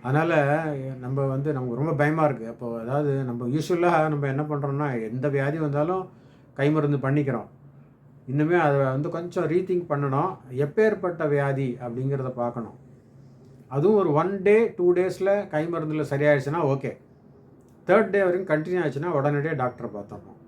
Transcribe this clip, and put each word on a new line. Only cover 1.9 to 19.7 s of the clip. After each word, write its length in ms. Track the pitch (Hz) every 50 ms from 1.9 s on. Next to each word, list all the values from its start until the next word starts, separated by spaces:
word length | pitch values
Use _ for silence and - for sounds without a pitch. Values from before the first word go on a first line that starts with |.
| 160
பயமா 320 | 139 147 147 156 165 156
இருக்கு. 220 | 147 131 113 113 113
அப்போ 320 | 117 - 127 120 117 117
அதாவது 440 | 113 117 135 147 147 147 139 135 135
நம்ம 240 | 123 120 120 123 120
யூசுவலா 640 | 131 156 147 - 185 170 175 175 175 160 156 156
நம்ம 180 | 151 143 143 139
என்ன 140 | 131 139
பண்றோம்னா, 680 | 151 151 151 143 139 143 139 139 151 147 127 117 113 110
எந்த 200 | 113 127 135 147
வியாதி 280 | 139 139 135 143 147 165
வந்தாலும் 520 | 156 147 139 143 151 165 185 185 185 - - - - - - - - _ -
கை 180 | - 135 143
மருந்து 260 | 151 156 147 143 147 135
பண்ணிக்கிறோம். 480 | 131 135 135 151 147 139 127 113 104 - - - - - - - - - - _ _ - - - - -
இன்னுமே 260 | 131 143 151 156 175 180
அதை 220 | 165 147 143 139
வந்து 300 | 139 131 131 135 151 165
கொஞ்சம் 400 | 156 165 170 175 175 185 170 151
ரீதிங்க் 360 | 156 180 185 180 185 175 175 -
பண்ணணும். 480 | 147 143 143 139 135 139 160 185 185 - - 131 127 127
எப்பேற்பட்ட 720 | 143 143 143 - 214 220 208 185 180 185 175 160 165 151
வியாதி 480 | 143 143 139 139 139 135 139 127 117 -
அப்படிங்கிறத 480 | 139 123 117 120 131 135 139 135 131 127
பார்க்கணும். 440 | - 117 120 120 117 120 113 101 - - - - - - _ - _ - - - - - - - - - - -
அதுவும் 300 | 127 143 147 190 220 208
ஒரு 120 | 190 170
one 320 | 147 147 165 180 196 196
day, 220 | 180 196 208 220 233
two 320 | 220 226 - 180 175 180
டேஸ்ல 520 | 175 185 185 180 - 185 196 196 208 196 180
கை 200 | - 151 156 170
மருந்துல 380 | 170 165 156 156 151 156 151 143
சரியாயிடுச்சுன்னா 520 | 143 135 143 147 147 139 131 143 143 165 -
ஓகே. 340 | 139 135 135 - 120 - - - - - _ _ - - - - - - - - - - _ - -
தேர்ட் 220 | 180 214 220 185
டே 140 | 185 202 196
வரைக்கும் 340 | 185 175 185 190 - 156 151
கண்டினியூ 200 | 156 175 180 180
ஆச்சுன்னா 280 | 170 147 131 139 151
உடனடியே 480 | 180 170 143 135 147 143 147 143 160 160
டாக்டரை 360 | 139 127 123